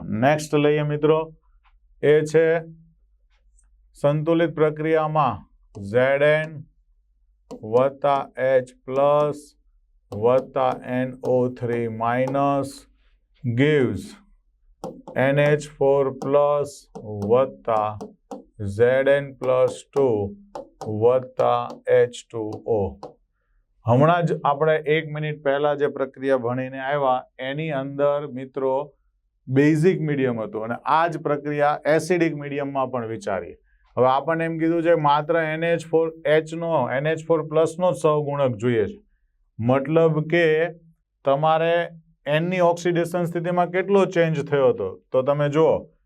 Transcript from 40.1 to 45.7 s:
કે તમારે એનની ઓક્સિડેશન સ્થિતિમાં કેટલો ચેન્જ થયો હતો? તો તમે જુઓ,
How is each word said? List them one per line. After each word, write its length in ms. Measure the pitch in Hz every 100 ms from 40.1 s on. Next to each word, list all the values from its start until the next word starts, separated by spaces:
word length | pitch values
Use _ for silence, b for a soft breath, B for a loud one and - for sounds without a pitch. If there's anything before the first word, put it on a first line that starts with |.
| 156 156
કે 120 | 170 160 156 170 170 _ _ _ _ -
તમારે 500 | 139 156 160 165 170 165 165 _ _ 143 151
એનની 280 | 175 185 170
ઓક્સિડેશન 520 | 170 175 165 170 180 170
સ્થિતિમાં 420 | 175 170 180 175 180
કેટલો 300 | 190 202 185 180
ચેન્જ 240 | 165 160 -
થયો 180 | 143 131
હતો? 160 | 101 95 - _
તો 120 | 131 131
તમે 180 | 143 147 147
જુઓ, 160 | 160